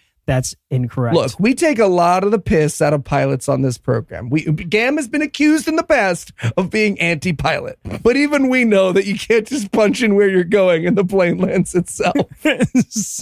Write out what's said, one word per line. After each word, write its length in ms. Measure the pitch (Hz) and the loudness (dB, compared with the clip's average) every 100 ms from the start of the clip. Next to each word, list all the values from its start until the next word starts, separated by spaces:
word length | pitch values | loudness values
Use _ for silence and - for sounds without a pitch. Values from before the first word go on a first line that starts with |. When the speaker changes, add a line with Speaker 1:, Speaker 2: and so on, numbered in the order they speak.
| _ _ - | _ _ -4
Speaker 1:
that's 280 | 131 127 - _ | -2 -4 -10 _
incorrect. 460 | 131 123 - 120 165 | -4 -4 -4 0 0
Speaker 2:
Look, 240 | 135 - | 0 0
we 160 | 202 269 | 0 2
take 240 | 330 233 | 0 2
a 80 | 208 | 2
lot 360 | 180 175 180 | 4 2 2
of 60 | 196 | 0
the 80 | 208 | -2
piss 420 | - 190 151 - | 0 2 2 0
out 100 | 151 | 0
of 100 | 147 | 0
pilots 460 | - 143 139 135 - | 0 0 0 -2 -2
on 140 | 131 | -2
this 160 | 131 123 | -2 -2
program. 500 | - 113 - 80 113 | -4 -4 -4 -10 -4
We, 140 | 147 | -4
Gam 540 | 160 156 175 208 240 302 | -2 -4 -2 0 0 -2
has 100 | 240 | -4
been 160 | 294 | -4
accused 440 | 302 - 302 311 - | -4 0 2 2 0
in 80 | 320 | -4
the 60 | |
past 480 | 320 285 196 175 - - 117 - | 0 0 2 -2 -8 -8 -4 -2
of 140 | 185 | -2
being 300 | 214 214 196 | 0 0 0
anti-pilot, 800 | 170 170 185 156 143 156 - - - - | -2 -2 -2 -2 -2 -4 -6 -12 -10 -2
but 120 | 226 269 | 0 2
even 320 | 294 294 269 | 2 2 2
we 140 | 254 240 | 2 2
know 260 | 196 190 | 4 4
that 160 | 185 196 | 2 0
you 100 | 202 | -4
can't 300 | - 226 214 | 0 0 0
just 240 | 285 202 | -4 -2
punch 320 | 220 208 - | 0 2 2
in 100 | 240 | 2
where 160 | 202 202 | 4 4
you're 140 | 190 | 2
going 420 | 170 202 185 170 175 | 2 2 4 2 2
and 100 | 196 | 0
the 80 | |
plane 360 | 185 196 175 170 | 0 2 0 0
lands 340 | 185 190 165 | 0 0 0
itself. 420 | 180 175 - - 285 - - | -2 -2 -2 -2 0 -4 -2
Speaker 1:
<laughs> 120 | 311 254 254 254 - | -2 0 0 0 0
So 300 | 220 190 - | -4 -8 -2